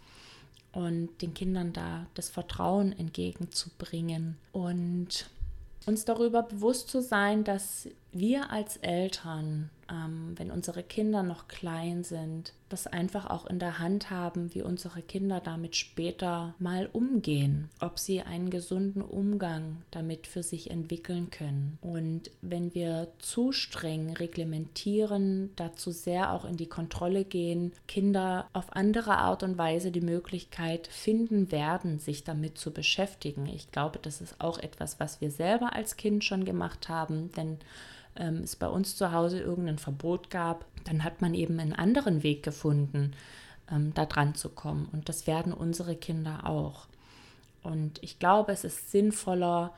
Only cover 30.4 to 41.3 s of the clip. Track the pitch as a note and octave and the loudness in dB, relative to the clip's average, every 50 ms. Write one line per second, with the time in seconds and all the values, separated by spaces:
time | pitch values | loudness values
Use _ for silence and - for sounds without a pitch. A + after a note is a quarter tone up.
30.4 | - - - - E3 E3 E3 E3 E3 - - - - G#3+ A3 A3+ A#3 A3+ G#3+ G3+ | -6 -8 -6 -4 -2 0 -2 -2 -4 -8 -12 -4 2 2 4 4 4 4 4 4
31.4 | F#3+ F#3 D#3+ D3 D3 D#3 E3+ F#3 - F3 D#3 D3+ - - D3 C#3+ - E3+ D#3 D3+ | 4 4 4 2 2 2 2 2 0 0 -2 -2 -2 -4 -4 -4 -4 -4 -2 -2
32.4 | D#3 D#3 D#3 - - D3+ D3+ - D3+ - - - G3 G3+ - - - D3 C#3+ C#3+ | -2 -4 -4 -6 -8 -6 -4 0 0 2 4 4 2 0 -2 -4 -6 -6 -4 -4
33.4 | C#3 C#3 - D3 - - - C#3 D3 D3+ - - - D#3 C#3+ - E3+ - - - | -4 -4 -4 -8 -8 -6 -2 0 0 0 -2 -6 -8 -8 -8 -8 -10 -12 -6 -4
34.4 | - E3 E3+ - - D#3 - - D#3+ D3 - - D#3+ D3+ - - D3+ D3+ C#3+ - | -2 -2 -2 -2 -6 -8 -6 -6 -6 -6 -4 -4 -4 -4 -4 -2 -4 -2 0 2
35.4 | E3 F3+ A3 A#3+ B3 A#3+ - - G#3+ - - - - G#3+ G#3 G#3 G#3 - G3 F#3+ | 4 4 4 4 2 0 -2 -2 -4 -4 -4 -2 2 2 4 4 2 2 0 0
36.4 | F#3 F#3+ F3+ F3 F3 E3+ - - - - E3 E3 D#3+ D#3+ D#3 D#3 E3 F3+ - - | 0 0 0 0 0 -2 -4 -8 -6 -4 -2 -2 0 0 -2 -2 -2 -4 -4 -4
37.4 | D#3+ D#3+ D#3 D3+ - - - - - - - - - - - - F3 D#3+ E3 E3 | -4 -4 -4 -6 -10 -14 -18 -18 -18 -18 -18 -20 -20 -14 -8 -4 -2 0 0 0
38.4 | - - - - - - - F3+ G3 - - - G3+ F3 E3+ E3 E3+ F3 F3+ F#3 | -2 -4 -4 -2 -2 0 2 2 0 0 0 0 0 2 4 4 2 2 2 0
39.4 | - - F3 F3+ F3 D#3+ D3+ D3+ - D3 C#3 C#3 D#3 E3+ F3+ F3 - - - F3+ | -2 0 0 0 0 0 0 -2 -2 -4 -4 -2 0 0 0 0 -2 -2 -2 0
40.4 | E3+ E3 E3+ E3+ - - - - - E3+ D#3 D#3 D#3 E3 - - F3+ E3+ | 0 0 0 -2 -6 -12 -16 -12 -4 -2 0 0 0 0 0 0 0 2